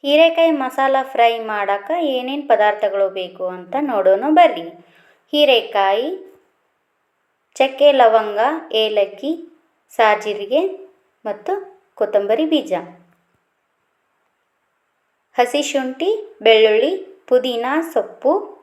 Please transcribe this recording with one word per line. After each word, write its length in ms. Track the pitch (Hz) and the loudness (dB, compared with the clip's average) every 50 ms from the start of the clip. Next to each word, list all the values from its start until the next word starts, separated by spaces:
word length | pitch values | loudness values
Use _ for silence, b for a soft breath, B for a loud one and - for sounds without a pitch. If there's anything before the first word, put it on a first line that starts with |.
ಹೀರೆಕಾಯಿ 480 | - 277 294 302 330 330 330 330 330 330 | 0 2 4 6 4 4 4 2 2 2
ಮಸಾಲ 460 | 311 277 262 254 - - 269 269 269 269 | 2 0 -4 -4 -2 0 0 2 2 0
ಫ್ರೈ 360 | 262 269 - - 233 233 233 226 | -2 -4 0 2 2 2 2 0
ಮಾಡಾಕ 520 | 226 220 214 208 202 196 202 202 - - 320 349 | -8 -6 -6 -4 -2 -2 -4 -4 -4 -6 -4 -2
ಏನೇನ್ 480 | 330 285 262 254 247 254 277 294 277 285 | -2 -2 -4 -4 -6 -6 -8 -8 0 0
ಪದಾರ್ಥಗಳು 640 | 233 202 208 214 208 - 220 202 196 196 196 190 | 2 2 2 0 0 0 -4 -4 0 -2 -2 -2
ಬೇಕು 360 | 190 190 180 175 - - 185 | -2 -8 -10 -10 -10 -8 -8
ಅಂತ 280 | 180 180 180 180 185 - 269 | -8 -8 -10 -12 -8 -6 -6
ನೋಡೋಣ 440 | 302 277 233 202 185 185 190 202 247 294 | -4 -2 -2 0 2 2 2 2 2 2
ಬರ್ರಿ. 400 | 311 359 349 311 - 165 170 170 - b b b b b b b b b b _ | 4 6 6 4 2 -2 -10 -12 -16 b b b b b b b b b b _
ಹೀರೆಕಾಯಿ, 1000 | - 294 294 285 254 226 - - - 202 196 196 202 220 254 311 381 - - - _ _ _ _ _ _ _ _ _ _ _ _ _ _ _ _ _ _ _ _ _ _ _ _ _ | 2 2 4 4 4 2 0 -2 -2 -2 0 0 0 -2 -2 -6 -8 -10 -14 -20 _ _ _ _ _ _ _ _ _ _ _ _ _ _ _ _ _ _ _ _ _ _ _ _ _
ಚಕ್ಕೆ, 380 | - 262 269 269 269 277 294 | 0 0 0 2 4 4 4
ಲವಂಗ, 460 | 277 262 240 220 220 220 220 214 208 208 226 269 320 320 - - | 6 6 4 6 6 4 0 0 -2 0 0 0 -2 -4 -10 -6
ಏಲಕ್ಕಿ, 920 | - 220 220 214 214 208 196 202 - - - 285 339 330 - - _ _ _ _ _ _ _ _ | -2 -2 -2 0 0 -2 -2 -2 -4 -10 -8 -6 -6 -8 -10 -20 _ _ _ _ _ _ _ _
ಸಾಜೀರಿಗೆ 760 | - - 226 214 208 208 214 214 202 208 202 196 254 311 370 381 - - - - _ _ _ _ _ _ _ | 0 2 2 2 2 0 -2 -8 -8 -8 -6 -2 -2 -2 0 -2 -6 -10 -18 -20 _ _ _ _ _ _ _
ಮತ್ತು 580 | 214 202 - - - 381 403 381 - - _ _ _ _ | -10 -10 -8 -6 -6 -6 -6 -8 -16 -20 _ _ _ _
ಕೊತ್ತಂಬರಿ 520 | - - - - 202 196 202 190 302 320 | -4 -4 -2 0 -2 0 0 -2 -2 0
ಬೀಜ, 260 | 311 320 285 - - 185 170 165 - - _ _ _ _ _ _ _ _ _ _ _ _ _ _ _ _ _ _ _ _ _ _ _ _ _ _ _ _ _ _ _ _ _ _ _ _ _ _ _ _ _ _ _ _ _ _ _ _ - | -2 -2 -2 -2 -4 -8 -8 -8 -12 -20 _ _ _ _ _ _ _ _ _ _ _ _ _ _ _ _ _ _ _ _ _ _ _ _ _ _ _ _ _ _ _ _ _ _ _ _ _ _ _ _ _ _ _ _ _ _ _ _ -2
ಹಸಿ 240 | 247 240 - 285 | -2 0 0 -4
ಶುಂಠಿ, 760 | 285 - - 277 254 254 254 - 320 381 440 427 - - - _ | -4 -2 -4 -4 -4 -6 -8 -4 -4 -4 -4 -4 -6 -14 -20 _
ಬೆಳ್ಳುಳ್ಳಿ, 840 | 208 226 226 214 220 214 214 220 247 311 381 381 - - - _ _ - | 2 4 4 6 4 4 4 2 0 0 -4 -6 -10 -16 -20 _ _ 0
ಪುದೀನ 380 | 254 254 - 262 240 233 240 254 277 320 330 330 | 0 0 0 -2 -6 -6 -4 -4 -4 -4 -4 -2
ಸೊಪ್ಪು 680 | - 240 - - - - - 262 339 403 - - - _ | -4 -4 -4 -4 -14 -4 -2 0 0 0 -4 -10 -18 _